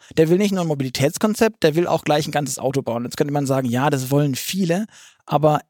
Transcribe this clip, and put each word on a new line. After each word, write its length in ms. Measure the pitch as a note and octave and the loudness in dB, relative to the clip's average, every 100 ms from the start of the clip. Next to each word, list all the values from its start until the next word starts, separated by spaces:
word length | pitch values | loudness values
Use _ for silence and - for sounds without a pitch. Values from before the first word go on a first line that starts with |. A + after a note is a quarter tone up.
| - - | -4 0
Der 120 | D#3+ | 4
will 80 | F3+ | 4
nicht 140 | G3+ | 2
nur 80 | F#3+ | 0
ein 60 | E3+ | -2
Mobilitätskonzept, 960 | D3 C3 - C#3 - A3 G#3+ A3 - | -2 -4 0 -2 0 -2 2 0 2
der 100 | D#3+ | 2
will 140 | D3+ F3 | 2 0
auch 160 | E3 | 0
gleich 240 | - D3 D3 | 0 -2 0
ein 40 | |
ganzes 260 | D3 D3 C3+ | -4 -4 -4
Auto 220 | B2+ C#3 | -2 -2
bauen. 200 | B2 A#2 | -2 -4
Jetzt 120 | A#2+ - | -4 -4
könnte 160 | D3 | -2
man 140 | D3 C#3 | -2 0
sagen, 220 | C3+ C3 | 0 0
ja, 220 | A#2+ C#3+ | 0 0
das 200 | C#3+ B2+ | 0 0
wollen 240 | C#3+ D3 B2+ | 2 2 -2
viele, 480 | - F#3 F3+ E3+ A3 - - _ - | -4 -2 -2 -2 -4 -12 -20 _ -4
aber 340 | D3 D3+ D3+ | 0 2 2